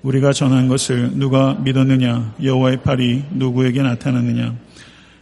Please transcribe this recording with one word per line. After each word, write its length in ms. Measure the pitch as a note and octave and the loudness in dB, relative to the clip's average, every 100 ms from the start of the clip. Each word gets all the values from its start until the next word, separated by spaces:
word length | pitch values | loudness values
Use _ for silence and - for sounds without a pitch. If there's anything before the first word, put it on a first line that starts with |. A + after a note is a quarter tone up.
우리가 300 | C3+ C3 C#3 | 0 2 2
전한 340 | C#3 C#3 C3 B2+ | 2 2 2 2
것을 460 | B2+ - B2 B2 | 0 0 -2 -2
누가 400 | C3+ C#3 C3+ C3+ | -2 0 2 2
믿었느냐? 800 | C#3 C3+ C3+ C3 C3 B2 A#2 A2+ A2 | 0 -2 0 2 2 2 -2 -4 -4
여호와의 400 | C3+ C3 C3 B2+ | -2 2 2 0
팔이 400 | D3+ B2+ B2 B2 C#3+ | -2 0 0 -2 -4
누구에게 520 | E3+ C3 B2 C3 B2 | -4 -2 0 0 0
나타났느냐? 760 | C#3 A#2+ C#3 B2+ A#2+ A#2+ A#2 A#2 - - - - - _ | -2 -2 -2 -2 -2 -2 -4 -8 -14 -20 -20 -20 -20 _